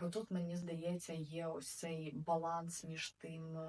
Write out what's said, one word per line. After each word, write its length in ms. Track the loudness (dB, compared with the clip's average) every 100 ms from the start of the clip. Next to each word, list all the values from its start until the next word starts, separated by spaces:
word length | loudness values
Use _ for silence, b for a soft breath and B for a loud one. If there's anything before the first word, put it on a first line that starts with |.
Бо 80 | 0
тут, 220 | 0 2
мені 260 | 2 2 0
здається, 560 | 0 0 2 0 0
є 340 | -2 -2 0 0
ось 220 | 0 -4
цей 440 | -4 -2 -2 -2
баланс 720 | -2 4 4 6 2 0 -4
між 260 | -4 -4 -4
тим, 480 | -6 -6 -6 -4 -4